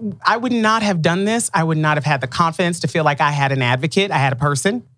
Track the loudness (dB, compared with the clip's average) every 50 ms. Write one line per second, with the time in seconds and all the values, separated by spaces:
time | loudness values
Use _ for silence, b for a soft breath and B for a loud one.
0 | -6 -8 -8 -2 0 0 0 2 0 0 0 2 2 2 2 2 0 0 0 0
1 | 2 0 0 2 0 0 0 -2 -2 -2 -2 -2 0 0 0 0 2 2 0 0
2 | 0 0 0 0 -2 -4 -2 0 0 0 0 0 -2 -2 -2 -2 -4 -4 -2 0
3 | 2 2 2 2 0 0 2 2 0 0 0 0 2 0 0 0 -2 -2 0 0
4 | 0 0 0 0 0 0 0 0 0 -2 -2 0 0 -2 -2 -2 -6 -12 _